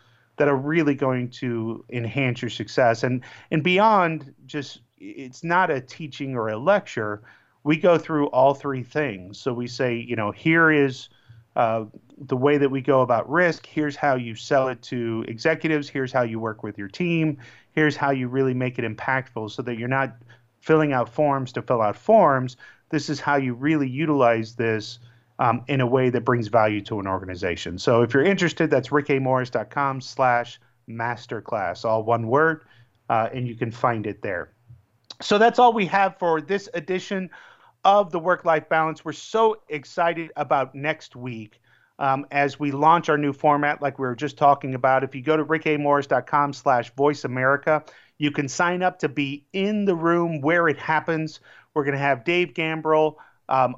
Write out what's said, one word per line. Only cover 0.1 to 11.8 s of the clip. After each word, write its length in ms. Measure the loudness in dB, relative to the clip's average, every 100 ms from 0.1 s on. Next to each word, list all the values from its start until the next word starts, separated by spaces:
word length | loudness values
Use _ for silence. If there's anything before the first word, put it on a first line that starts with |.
| _ _ -2
that 100 | 0
are 80 | 0
really 380 | 0 0 2
going 340 | 0 0 -2 -4
to 560 | -6 -6 -4 -6 -8 -8
enhance 500 | -8 -4 -2 -2 -2
your 80 | -8
success. 540 | -8 -4 2 2 2
And, 200 | -2 -2 -6 -20 -4
and 120 | -2
beyond 720 | 2 4 4 4 2 -2 -10 -20 -12
just, 340 | -10 -10 -16 _ _
it's 440 | -18 -16 -16 -10
not 280 | -2 0 2
a 100 | -2
teaching 560 | -6 -14 -14 -10 -6 -4
or 120 | -4
a 80 | -2
lecture. 640 | 2 0 0 -6 -6 -6 -12 -20 _ _
We 120 | -2 2
go 220 | 4 4
through 300 | 2 -2 0
all 260 | 4 4
three 300 | 2 -4 -6
things. 540 | -6 -4 -4 -6 -14 -8
So 140 | -6
we 140 | -6 -6
say, 300 | -2 -2 -2
you 200 | -6 -4
know, 140 | -4
here 400 | -2 2 4 6
is, 400 | 6 2 0 -16 _ _ -20 _ -2
uh, 300 | 0 0